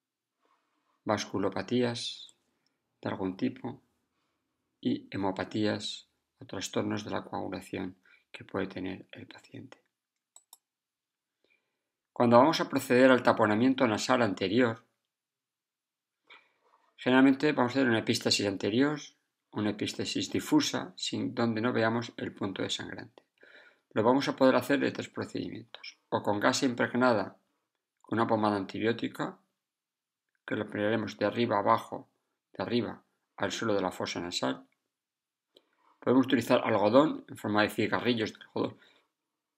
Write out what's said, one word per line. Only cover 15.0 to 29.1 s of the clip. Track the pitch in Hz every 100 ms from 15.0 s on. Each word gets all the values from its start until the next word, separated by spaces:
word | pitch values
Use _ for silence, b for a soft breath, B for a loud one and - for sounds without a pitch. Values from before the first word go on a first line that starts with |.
| _ _ _ _ _ _ _ _ _ _ _ _ _ b b b b b b -
generalmente | 131 131 135 135 151
vamos | 139 120
a | 135
hacer | 127
una | 110
epístasis | 107 117 117 - 101
anterior, | 98 104 113 143 151 - _ _ _ _
una | - 104
epístasis | 104 101 - 107 - 101
difusa, | 95 - 151 139 135 135 -
sin, | - 110 113
donde | 120 117 110
no | 120
veamos | 117 113 117 117 -
el | -
punto | - 101 92
de | -
sangrante. | - - 104 - _ _ B B B B B B
Lo | -
vamos | 110 135 139
a | 135
poder | 131 127
hacer | - 139
de | 131
tres | - 113
procedimientos: | - 104 - - - 117 - - - _
o | 113
con | 107 104
gasa | 131 127 139
impregnada | 117 117 123 127 110 92 - _ _ _ _ _ _
con | - 107
una | 117
pomada | 110 107 101
antibiótica, | 98 98 107 117 127